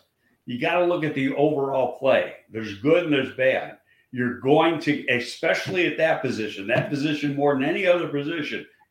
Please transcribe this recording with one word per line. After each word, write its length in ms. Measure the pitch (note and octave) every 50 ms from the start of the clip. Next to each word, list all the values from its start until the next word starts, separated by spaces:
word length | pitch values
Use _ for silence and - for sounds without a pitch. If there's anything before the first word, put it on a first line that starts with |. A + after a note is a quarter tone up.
| _ _ _ _ _ _ _ _ _
You 120 | B2 B2 B2
gotta 260 | D#3 E3 F3 F3+ F3
look 200 | F3 F3 D3+ D#3
at 100 | D3+ C#3+
the 180 | C#3 C3+ C3+ C3+
overall 640 | C#3+ C#3+ D3+ C#3 C#3 C3+ C3+ C3 C3 B2+ - - -
play. 360 | C3+ C3+ A#2+ F#2+ - - - - _ _
There's 280 | G2 A2+ A2 G#2 G2 G2
good 260 | A2+ D3+ E3 F3+ E3
and 80 | D#3
there's 220 | C#3+ C3+ B2+ - -
bad. 420 | B2+ C3 C3 A#2 F2+ - - - - _ _ _ _ _ _
You're 300 | - B2 B2 A#2+ B2 -
going 400 | B2+ C3+ D3 D#3+ E3 E3+ E3 D3
to, 260 | - D3+ C#3 B2 - C3+
especially 760 | B2 A#2+ A#2+ - - - D#3+ E3 - - - - F#3+ F3+ E3+
at 100 | D3+ D3 D#3+
that 220 | D#3+ D#3+ C#3+ -
position, 460 | - B2 G#2 G#2+ G#2+ G#2 - G2 G2
that 240 | G#2+ B2 C#3 - -
position 460 | D3 C3+ C#3+ D#3 D3 D3 D3 C#3+ C#3
more 180 | C#3 C#3+ D3 C#3
than 100 | C3 C#3
any 220 | D#3 F3+ G3+ F#3+
other 220 | F3+ F3 F3 D#3+ C#3+
position, 580 | C#3+ C#3+ C#3+ D#3 E3+ D#3+ D3 A#2+ A#2 - - - _ _ _ _